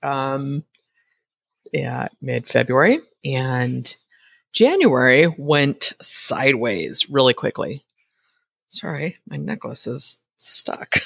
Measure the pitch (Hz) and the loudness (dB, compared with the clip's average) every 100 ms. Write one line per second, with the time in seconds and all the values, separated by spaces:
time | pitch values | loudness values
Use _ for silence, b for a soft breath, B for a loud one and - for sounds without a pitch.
0 | 143 139 135 135 139 143 - _ _ _ | -4 -2 -2 -4 -4 -6 -8 _ _ _
1 | _ _ _ _ _ _ - 139 131 123 | _ _ _ _ _ _ -8 -6 -6 -6
2 | - _ 131 123 - 123 127 131 175 302 | -8 _ -6 -6 -2 0 2 4 4 2
3 | - _ 143 131 131 127 123 127 123 - | -2 _ -6 -4 -2 0 -2 -2 -6 -10
4 | _ b b b b - 247 381 269 127 | _ b b b b 2 4 6 4 6
5 | 127 131 165 160 143 147 143 - - - | 6 6 6 2 0 2 2 0 -6 -6
6 | - - - - 135 127 117 92 71 - | -6 -4 -4 0 0 2 0 -2 -4 -4
7 | - 139 127 120 127 - - 135 _ _ | -2 4 4 4 -2 -4 -6 -8 _ _
8 | _ _ _ _ _ _ _ - - 147 | _ _ _ _ _ _ _ -12 -8 -6
9 | 156 - - 147 156 220 113 113 - 131 | -8 -10 -14 -10 -8 -8 -10 -8 -8 -6
10 | - - _ _ - - - - - - | -6 -8 _ _ -6 -4 -4 -8 -4 -4